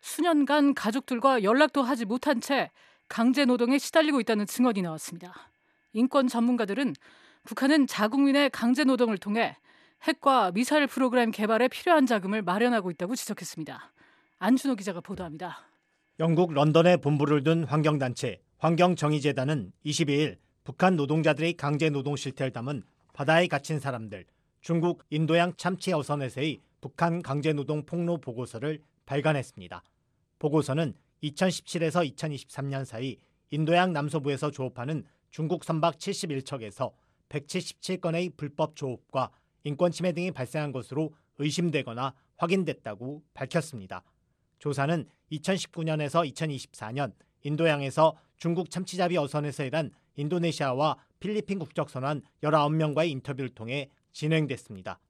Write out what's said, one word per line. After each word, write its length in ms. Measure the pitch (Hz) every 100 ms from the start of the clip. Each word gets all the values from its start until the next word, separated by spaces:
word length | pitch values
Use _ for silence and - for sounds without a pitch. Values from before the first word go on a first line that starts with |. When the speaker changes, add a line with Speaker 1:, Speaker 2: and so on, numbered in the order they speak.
Speaker 1:
수년간 720 | - - 339 311 277 294 285
가족들과 680 | 277 208 233 - 247 262 262
연락도 400 | 196 247 302 294
하지 220 | 247 262
못한 360 | 226 247 285 254
채 300 | - 277 165 _ _ _ _
강제 360 | - 233 262
노동에 340 | 277 247 240 277
시달리고 420 | - 330 302 285
있다는 260 | 226 220 208
증언이 340 | - 247 208
나왔습니다. 720 | 180 156 - 170 180 - - _ _ _ _
인권 360 | 214 254 285 262
전문가들은 680 | 233 233 247 208 202 277 151 - - - _
북한은 460 | - 220 269 311 262
자국민의 600 | - 208 269 277 277 277
강제 340 | - 233 254
노동을 340 | 294 254 233 202
통해 380 | 202 214 202 - _ _ _ _
핵과 480 | - 311 285 262 190
미사일 340 | 180 247 302 285
프로그램 460 | - 254 247 233
개발에 340 | 208 214 220 247
필요한 400 | - - 320 262
자금을 360 | 226 185 214
마련하고 500 | 175 185 240 233 180
있다고 240 | 170 175 254
지적했습니다. 760 | - 208 170 - 151 127 - _ _ _ _ _
안준호 380 | 190 254 277 240
기자가 240 | 196 175
보도합니다. 680 | - 196 180 151 180 - _ _ _ _ _ _
Speaker 2:
영국 320 | 160 160 175
런던에 460 | 139 151 151 170 180
본부를 440 | 143 147 143 147
둔 220 | 139 170
환경단체 760 | 156 156 151 151 131 123 127 95 _ _
환경정의재단은 1120 | 156 170 180 170 151 151 139 139 131 156 92 -
이십이 300 | 151 143 156
일 260 | 143 151 90 _ _
북한 320 | - 127 185
노동자들의 600 | 180 135 151 160 151 165
강제 360 | 170 143 147 160
노동 240 | 143 135
실태를 380 | 143 139 127 135
담은 320 | 123 123 143 - _ _
바다에 340 | - 143 160 180
갇힌 320 | 143 - 156
사람들, 460 | 139 123 110 98 87 _ _ _
중국 420 | - 170 175 170 -
인도양 440 | 151 160 165 175 -
참치 360 | 175 185 -
어선에서의 680 | 165 135 147 131 131 151 120 _ _
북한 400 | 131 - 170 170
강제 320 | 165 139 147
노동 320 | 147 135 151
폭로 340 | 143 170 170 170
보고서를 640 | 131 117 123 113 147 151 _ _ -
발간했습니다. 760 | 143 147 151 123 - 87 87 _ _ _ _ _ _
보고서는 540 | 151 151 139 143 160 - _ _
이천십칠에서 840 | 151 147 190 165 - 175 160 165
이천이십삼 640 | 160 - 156 139 - - 139
년 160 | 139
사이 320 | 131 113 131 117 _ _ _
인도양 460 | 147 156 170 185
남서부에서 560 | 165 147 151 139 135 151
조업하는 540 | 135 131 127 123 160 - _ _
중국 340 | - 156 165
선박 340 | - 160 170 143
칠십일 440 | - 196 175 139
척에서 500 | 131 143 110 - 127 _ _ _ _
백칠십칠 720 | 147 143 185 170 - - 185
건의 280 | 180 165 180 -
불법 400 | 147 143 156 -
조업과 540 | 139 120 _ 131 123 _ _ _
인권 280 | 147 139 175
침해 200 | 170 180
등이 200 | 170 180
발생한 400 | 151 127 156 147
것으로 420 | 127 117 135 156 - _ _
의심되거나 760 | 147 143 175 147 120 113 135 - _ _
확인됐다고 840 | 175 190 160 131 - 101 123 147 _
밝혔습니다. 720 | - 131 170 156 120 95 92 _ _ _ _ _ _
조사는 480 | 151 139 139 170 123 _ _
이천십구 540 | 156 165 190 - -
년에서 420 | 160 156 147 165 160
이천이십사 640 | - 160 135 - - 110
년 220 | 127 135 - _ _
인도양에서 720 | 143 151 165 147 139 135 160 151 _ _
중국 340 | 165 170 175
참치잡이 460 | 180 185 180 180 175
어선에서 480 | 143 151 147 135
일한 260 | 139 151 156 - _ -
인도네시아와 840 | 147 175 170 151 139 127 151 - _ _
필리핀 400 | 185 214 208 190
국적 280 | 156 - 151
선원 320 | 131 131 151 - _
열아홉 320 | 151 151 147
명과의 360 | 156 156 143 170
인터뷰를 380 | 131 135 131 131
통해 400 | - 113 139 139 _ _
진행됐습니다. 880 | - 151 160 147 123 - 101 92 90 _